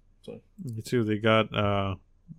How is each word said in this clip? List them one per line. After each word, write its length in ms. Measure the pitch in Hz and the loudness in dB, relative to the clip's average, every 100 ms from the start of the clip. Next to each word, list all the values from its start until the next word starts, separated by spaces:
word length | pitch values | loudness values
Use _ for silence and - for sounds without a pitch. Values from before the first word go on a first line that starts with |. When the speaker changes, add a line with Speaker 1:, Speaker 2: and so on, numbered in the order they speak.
| _ _ | _ _
Speaker 1:
one. 160 | - 110 - - | -20 -20 -20 -16
Speaker 2:
Me 200 | 147 113 | -12 -12
too. 200 | - 127 | -2 0
They 140 | 107 107 | 0 2
got, 340 | 110 110 110 107 | 4 4 2 0
uh, 400 | 101 101 98 90 _ _ - | 0 0 -2 -6 _ _ -20